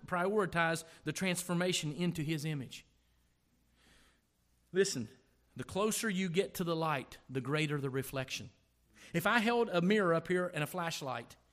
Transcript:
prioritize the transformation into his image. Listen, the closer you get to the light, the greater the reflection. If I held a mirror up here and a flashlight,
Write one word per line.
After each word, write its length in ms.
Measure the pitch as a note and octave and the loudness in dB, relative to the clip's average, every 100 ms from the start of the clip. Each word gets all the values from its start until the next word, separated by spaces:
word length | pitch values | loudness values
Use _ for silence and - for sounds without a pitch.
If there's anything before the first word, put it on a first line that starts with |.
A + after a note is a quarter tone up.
| - | -4
prioritize 760 | F3+ F#3 G#3+ F#3 E3 E3 E3 - - | -2 2 2 2 2 2 0 -4 -12
the 80 | - | -8
transformation 800 | - F#3 F3+ - F3 F3+ F3 D3+ | -2 0 -2 0 0 2 0 -2
into 300 | D#3+ F3 E3+ | -2 -2 -2
his 240 | D3+ D#3+ D3+ | -2 -2 -4
image. 400 | D3 B2+ - - _ _ _ _ _ _ _ _ _ _ - _ _ _ _ _ _ _ | -6 -6 -12 -18 _ _ _ _ _ _ _ _ _ _ -20 _ _ _ _ _ _ _
Listen, 360 | F3+ G3 C3+ G#2+ - _ _ _ - | 2 2 2 -6 -10 _ _ _ -14
the 80 | |
closer 440 | B2 F#3 A3 G#3 A3+ | -8 0 0 2 0
you 200 | F#3 F#3+ | 0 0
get 260 | E3 G3 | 0 0
to 100 | - | 0
the 120 | E3+ D#3+ | -2 0
light, 420 | D#3+ C#3+ - - - | 0 -2 -4 -14 -8
the 120 | C3+ | -6
greater 400 | B2 D3+ D#3 D3 | -2 0 0 0
the 100 | C3+ | -2
reflection. 600 | C3 C3 C#3 B2+ - A2+ - _ _ _ - - | -4 -4 -6 -6 -8 -10 -18 _ _ _ -20 -6
If 140 | E3+ G3+ | 0 4
I 140 | A#3 | 4
held 300 | A3 A#3+ A3+ | 4 2 2
a 100 | F3 | 2
mirror 340 | F3 G#3+ F#3 | 4 4 4
up 140 | E3 D#3+ | 2 2
here 220 | F3+ F3+ | 0 0
and 80 | D#3 | -2
a 40 | D3 | -4
flashlight, 680 | F3+ E3+ - C#3+ A#2+ A#2 - _ | -2 -4 -4 -6 -6 -8 -18 _